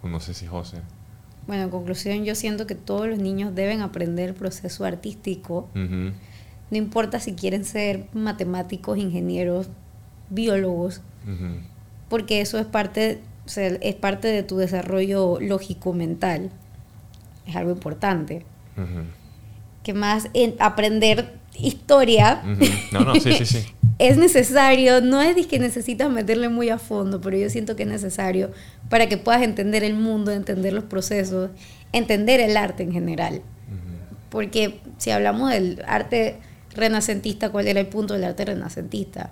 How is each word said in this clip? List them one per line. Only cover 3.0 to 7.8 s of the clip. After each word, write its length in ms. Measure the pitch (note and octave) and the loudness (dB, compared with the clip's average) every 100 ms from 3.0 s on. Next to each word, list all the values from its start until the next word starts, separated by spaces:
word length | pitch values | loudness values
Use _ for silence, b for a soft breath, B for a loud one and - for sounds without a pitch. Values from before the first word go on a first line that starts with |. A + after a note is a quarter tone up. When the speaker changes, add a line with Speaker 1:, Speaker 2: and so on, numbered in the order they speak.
| A3 | -2
Speaker 2:
los 100 | A3+ | -2
niños 360 | F#3+ G3 G3+ F#3 | -2 -2 -4 -2
deben 260 | G3 A3 | -2 -2
aprender 480 | G3+ - E3+ E3+ F3+ | -4 -4 -4 -2 -4
el 60 | F#3 | -6
proceso 500 | F#3+ - F3+ - F#3+ | -8 -8 -12 -6 -6
artístico. 840 | F3 G#3+ G#3 - F#3 - F3 - G2 | -6 -10 -10 -8 -8 -6 -8 -6 -6
Speaker 1:
Ujú. 360 | F#2 F#2 F#2 G2 B B B B - | -4 -4 -6 -8 B B B B -8
Speaker 2:
No 60 | G#3+ | -4
importa 420 | G#3 A3+ A3 A3+ | -2 -2 -2 -4
si 140 | A3+ | -8
quieren 320 | F3 F#3 G3 F#3+ | -6 -4 -4 -4
ser 400 | A3 | -4